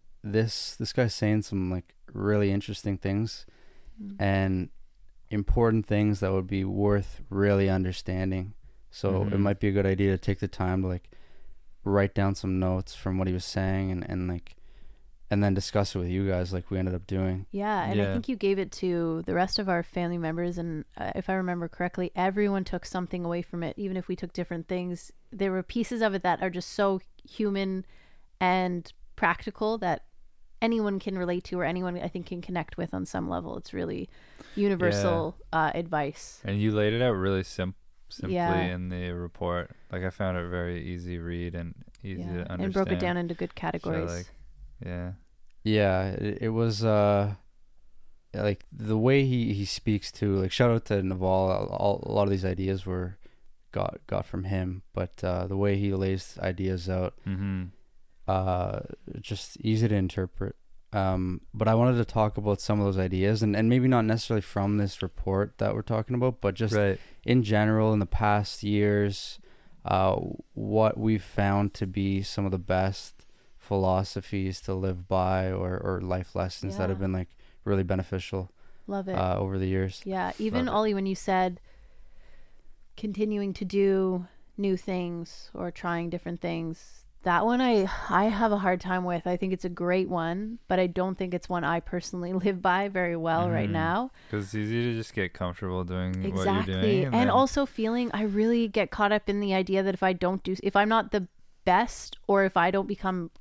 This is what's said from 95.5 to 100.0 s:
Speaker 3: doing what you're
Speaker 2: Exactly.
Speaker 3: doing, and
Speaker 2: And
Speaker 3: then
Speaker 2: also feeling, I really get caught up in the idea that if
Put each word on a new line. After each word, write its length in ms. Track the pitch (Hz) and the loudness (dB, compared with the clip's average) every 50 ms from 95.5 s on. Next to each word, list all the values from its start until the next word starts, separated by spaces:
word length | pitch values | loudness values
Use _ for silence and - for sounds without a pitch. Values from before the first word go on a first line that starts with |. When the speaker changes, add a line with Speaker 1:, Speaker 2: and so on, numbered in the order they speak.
| 85 - - 92 90 92 90 | -4 -4 -4 -2 -2 -2 -2
Speaker 3:
doing 300 | 87 90 92 92 92 92 | -2 -2 -2 -2 -2 -2
what 80 | 92 92 | -2 -2
you're 60 | 95 95 | -2 0
Speaker 2:
Exactly. 380 | 95 92 98 98 98 95 95 95 | 0 2 2 2 2 0 0 0
Speaker 3:
doing, 300 | 92 - - - 190 185 | 2 2 4 4 4 2
and 80 | - - | 2 2
Speaker 2:
And 0 | |
Speaker 3:
then 160 | 233 247 254 | 2 4 4
Speaker 2:
also 340 | 190 247 269 262 - 285 277 | 4 4 4 4 2 0 -2
feeling, 460 | 269 - - 220 220 233 240 247 233 - | -2 -2 -4 -2 -2 0 0 -2 -2 -2
I 100 | 202 214 | -2 -2
really 440 | 214 196 208 214 226 240 233 233 214 | 0 2 2 2 4 4 2 2 2
get 220 | 196 220 190 - | 2 0 0 0
caught 220 | - - 214 202 214 | 0 0 2 4 4
up 160 | 208 - - | 2 2 0
in 120 | 202 202 | -2 0
the 140 | 208 196 190 | 0 2 2
idea 280 | 190 190 180 190 196 190 | 2 2 2 2 2 2
that 100 | 196 190 | 2 0
if 80 | 185 | 2